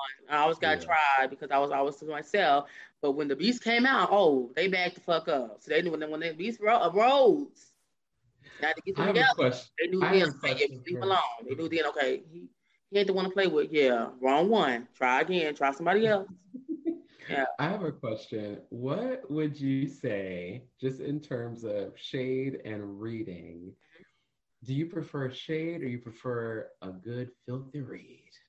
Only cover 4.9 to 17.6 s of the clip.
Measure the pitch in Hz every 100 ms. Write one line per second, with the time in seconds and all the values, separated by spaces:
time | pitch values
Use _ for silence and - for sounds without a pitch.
4.9 | - - 160 165 143 113 107 - 156 175
5.9 | 156 151 156 165 160 214 226 214 233 170
6.9 | 185 240 277 240 151 139 _ _ _ _
7.9 | _ _ _ _ _ - - 151 160 -
8.9 | 185 185 214 262 202 127 123 - - 175
9.9 | 185 175 190 165 135 143 147 143 127 165
10.9 | - 190 185 120 117 127 143 160 160 147
11.9 | 151 131 131 160 170 180 _ _ _ _
12.9 | 202 196 190 190 196 185 151 147 151 131
13.9 | 120 123 127 131 143 190 220 143 120 127
14.9 | - 127 131 160 180 156 143 139 139 170
15.9 | 202 220 202 190 - _ 254 - 320 330
16.9 | - - _ - 143 131 -